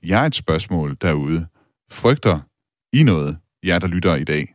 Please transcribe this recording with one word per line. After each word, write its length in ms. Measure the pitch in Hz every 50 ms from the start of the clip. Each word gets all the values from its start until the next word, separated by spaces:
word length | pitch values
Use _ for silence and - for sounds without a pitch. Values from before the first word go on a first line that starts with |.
| - 82
jer 140 | 95 113
et 140 | 143 160 -
spørgsmål 640 | - - - 80 80 - - 92 82 76 71 69 -
derude. 440 | - 87 76 76 71 71 80 82 85 - _ _ _ _ _ _ _ -
Frygter 480 | - - - 117 143 147 - 113 85 73 71 _ _ _ _ _ _ _ _ _ -
I 100 | 139 156
noget, 340 | 127 90 78 71 73 82 - _ _ _ _ -
jer 140 | 90 87 87
der 80 | 87 92
lytter 280 | 85 90 85 92 82
i 80 | 71 76
dag? 300 | 78 78 73 - - _